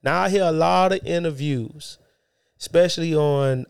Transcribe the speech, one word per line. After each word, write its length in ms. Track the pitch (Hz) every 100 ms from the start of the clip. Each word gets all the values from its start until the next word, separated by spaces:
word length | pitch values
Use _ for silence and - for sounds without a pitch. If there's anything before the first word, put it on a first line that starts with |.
Now, 200 | 131 170
I 80 | 190
hear 140 | 196
a 60 | 180
lot 420 | 160 165 185 185
of 140 | 190 -
interviews, 920 | 170 170 139 147 131 113 151 - - _ _ _ _ _ _
especially 560 | - 170 175 165 165
on, 520 | 156 147 143 139 131 127